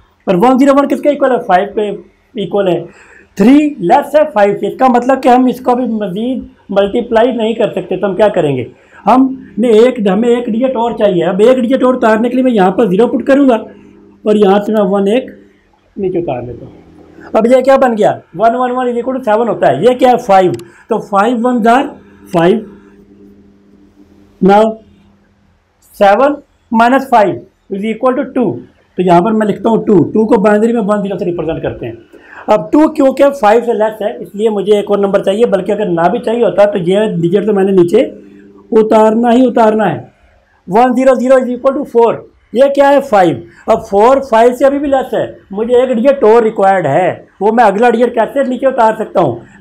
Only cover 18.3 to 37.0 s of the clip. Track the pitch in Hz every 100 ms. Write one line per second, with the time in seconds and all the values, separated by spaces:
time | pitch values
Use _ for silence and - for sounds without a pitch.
18.3 | 165 226 254 247 247 247 240 240 262 240
19.3 | 214 233 180 175 131 226 247 254 240 -
20.3 | 190 180 123 - - - 214 - 196 220
21.3 | 240 247 247 220 247 - - - - -
22.3 | 170 170 220 - - - - _ _ -
23.3 | _ _ _ _ _ _ _ _ _ _
24.3 | - 185 208 220 220 _ _ _ _ _
25.3 | _ _ _ _ _ _ - 202 208 277
26.3 | 294 - _ - 226 233 262 - 233 202
27.3 | 113 - _ - 196 220 220 254 262 -
28.3 | 269 202 120 - _ _ - 180 175 220
29.3 | 220 214 208 226 214 233 196 143 214 220
30.3 | 226 208 208 233 240 202 208 190 - 180
31.3 | 175 160 147 147 113 117 - - - -
32.3 | - - 214 - 294 311 311 269 262 277
33.3 | 277 208 233 233 208 220 214 208 240 180
34.3 | 202 226 208 196 208 196 202 202 196 190
35.3 | 202 240 190 185 202 196 165 175 233 220
36.3 | 240 208 170 202 202 170 196